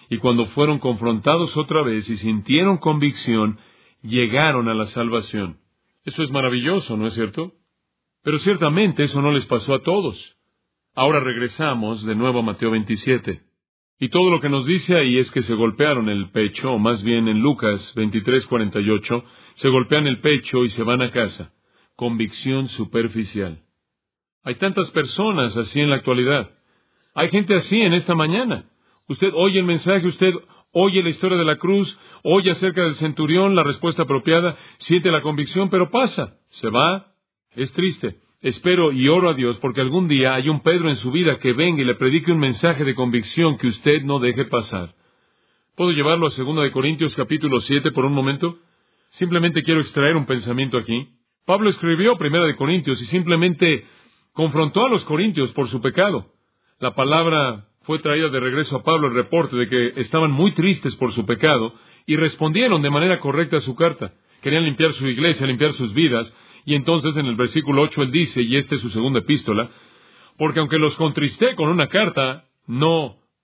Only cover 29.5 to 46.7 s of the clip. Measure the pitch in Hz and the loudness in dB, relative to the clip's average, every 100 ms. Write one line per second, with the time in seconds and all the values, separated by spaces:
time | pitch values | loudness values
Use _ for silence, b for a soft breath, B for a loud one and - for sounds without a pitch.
29.5 | 190 180 165 170 196 175 - 185 170 - | 2 2 0 2 0 0 2 0 0 -10
30.5 | b b 170 196 185 170 147 185 180 160 | b b 0 2 2 0 -2 0 0 0
31.5 | 151 170 196 170 - B B - 190 185 | 0 2 2 0 -6 B B 2 4 4
32.5 | 170 190 175 170 147 156 151 151 170 196 | 0 0 0 0 0 -4 -2 2 4 4
33.5 | 185 143 - 170 165 143 135 - 165 175 | 4 2 0 -4 -2 -2 0 2 2 2
34.5 | 147 B B - 175 180 156 143 147 139 | -4 B B 0 2 4 0 0 -4 -2
35.5 | 185 196 185 180 240 262 - 120 _ _ | -2 0 2 2 0 0 -2 -8 _ _
36.5 | - 113 113 156 190 - _ _ _ _ | -8 -2 2 2 0 -8 _ _ _ _
37.5 | 120 135 - 185 - 113 - _ _ 135 | -8 -6 -2 -2 -2 -8 -10 _ _ -6
38.5 | 117 180 180 160 131 135 175 180 135 120 | -2 0 4 4 4 4 4 4 2 -2
39.5 | 117 135 123 131 165 175 139 131 131 135 | -2 -4 -2 0 0 2 2 2 2 0
40.5 | 147 160 175 165 127 123 151 170 131 131 | 0 2 2 0 -2 -2 0 0 0 0
41.5 | 123 175 156 123 113 131 156 147 160 135 | 0 0 2 0 0 0 2 2 2 0
42.5 | 110 170 143 139 127 123 120 107 - 165 | 0 0 0 -2 -2 0 -2 -2 0 0
43.5 | 143 123 107 147 147 139 143 123 120 139 | 2 -4 -2 0 0 0 0 0 -2 -2
44.5 | 120 110 95 85 _ _ _ _ _ _ | -4 -4 -8 -10 _ _ _ _ _ _
45.5 | _ _ - 175 151 143 170 156 131 131 | _ _ -4 -2 0 0 2 0 -2 -4
46.5 | 156 139 | -2 -2